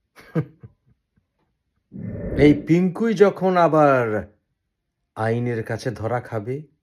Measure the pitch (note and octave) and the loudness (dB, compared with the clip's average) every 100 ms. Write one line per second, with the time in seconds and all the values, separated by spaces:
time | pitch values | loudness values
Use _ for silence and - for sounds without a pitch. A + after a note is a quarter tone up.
0 | _ _ - - - _ - _ _ _ | _ _ -8 -6 -6 _ -20 _ _ _
1 | _ _ _ _ _ _ _ _ _ - | _ _ _ _ _ _ _ _ _ -14
2 | A2 G#2 - - D3 C#3+ - E3+ F#3 F3 | -12 -10 -6 4 4 4 2 2 2 -2
3 | A3+ F#3+ G3+ - F#3 F3+ E3 D#3 D3 C3 | -2 2 2 2 0 2 2 4 4 4
4 | A#2 G#2 - _ _ _ _ _ _ _ | 0 -4 -8 _ _ _ _ _ _ _
5 | _ - A2 A#2 A#2+ A#2 A2 A2+ - G2+ | _ -6 -4 -2 -4 -6 -6 -8 -8 -8
6 | A2 B2 - A2+ G#2 C3+ D#3 _ | -6 -6 -6 -10 -8 -10 -12 _